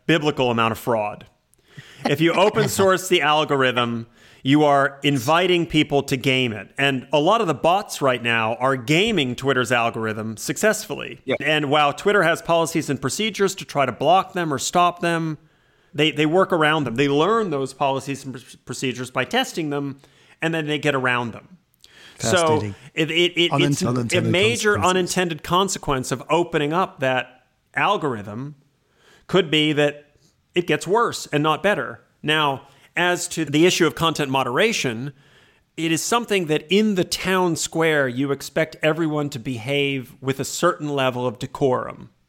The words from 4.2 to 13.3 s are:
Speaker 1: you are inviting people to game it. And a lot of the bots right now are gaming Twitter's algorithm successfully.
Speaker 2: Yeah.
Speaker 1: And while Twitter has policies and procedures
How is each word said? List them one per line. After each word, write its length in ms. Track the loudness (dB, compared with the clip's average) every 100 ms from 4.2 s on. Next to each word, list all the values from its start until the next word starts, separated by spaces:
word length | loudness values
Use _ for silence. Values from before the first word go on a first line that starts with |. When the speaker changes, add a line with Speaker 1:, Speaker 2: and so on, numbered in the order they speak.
| -20 -6
Speaker 1:
you 200 | 2 4
are 360 | 6 4 2 0
inviting 640 | -2 0 2 2 2 2 2
people 380 | 0 2 0
to 120 | 0 -2
game 360 | 0 0 0
it. 160 | -4 -10 -2
And 300 | 0 -2 -2
a 80 | 0
lot 220 | 2 2
of 60 | 0
the 60 | 0
bots 460 | 2 2 -2 -2
right 200 | 0 0
now 340 | 0 0 0 0
are 200 | 0 0
gaming 600 | 0 2 2 0 -2 -2
Twitter's 360 | 0 0 2
algorithm 640 | 2 0 -2 -4 -4 -8 -8
successfully. 840 | -8 -2 0 0 -4 -10 -10 -10 -6
Speaker 2:
Yeah. 100 | -2
Speaker 1:
And 300 | 0 0 2
while 220 | 4 2
Twitter 300 | 2 2 4
has 180 | 4 0
policies 460 | 0 0 0 -2 -2
and 120 | -4
procedures 540 | -4 -2 -2